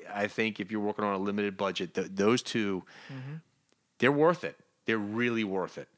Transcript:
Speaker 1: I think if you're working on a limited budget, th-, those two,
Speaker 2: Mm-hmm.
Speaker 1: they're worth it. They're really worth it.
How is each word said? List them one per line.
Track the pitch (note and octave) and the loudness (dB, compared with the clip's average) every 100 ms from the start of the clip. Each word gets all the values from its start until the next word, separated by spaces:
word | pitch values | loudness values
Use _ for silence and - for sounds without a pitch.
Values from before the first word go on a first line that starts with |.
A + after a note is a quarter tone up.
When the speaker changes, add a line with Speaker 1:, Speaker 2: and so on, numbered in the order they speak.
| - | -8
Speaker 1:
I | G#2 G#2 | -2 -2
think | - A2 G#2 | 0 -2 -2
if | G2 | -4
you're | G#2+ | -2
working | G#2 G#2 | -2 0
on | G#2 | 0
a | G2 | 0
limited | G2+ G#2 G#2 F#2+ | 0 0 -2 0
budget, | G2 F2 F2+ | -2 -2 -4
th-, | - F2+ | -4 -4
those | F#2+ G2+ B2 | 2 4 4
two, | - A#2+ G2+ F#2 - - - | 2 0 0 -2 -6 -16 -14
Speaker 2:
Mm-hmm. | C3+ C3 D#3+ - _ _ _ _ _ | -12 -10 -12 -14 _ _ _ _ _
Speaker 1:
they're | B2 | 2
worth | C#3+ D#3+ E3+ | 6 4 4
it. | D#2+ - _ _ | -2 -10 _ _
They're | - A2+ | -2 0
really | G#2 A2 A#2+ A2+ | 0 0 0 2
worth | G#2 F#2+ E2+ - | 0 0 -4 -6
it. | C#2+ | -14